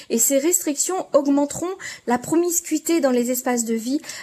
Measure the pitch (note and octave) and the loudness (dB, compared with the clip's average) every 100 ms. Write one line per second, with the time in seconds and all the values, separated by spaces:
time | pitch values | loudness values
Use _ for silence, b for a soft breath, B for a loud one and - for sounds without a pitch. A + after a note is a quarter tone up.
0 | B A3+ - C4+ D#4 F4+ D#4+ C#4+ - F#4 | B 0 2 2 2 0 -2 -2 -2 -4
1 | - C#4 C#4 C#4+ C#4+ - E4+ F#4+ B B | 0 2 4 2 2 -2 -6 -8 B B
2 | - B3 - E4 F4 - - D#4 - E4 | -2 -2 0 0 2 -2 -2 -4 0 2
3 | C4+ B3 A#3+ B3 C4 A#3+ A3+ A3+ A#3 C#4+ | 2 2 0 -2 -2 -2 0 -2 -2 -4
4 | B B | B B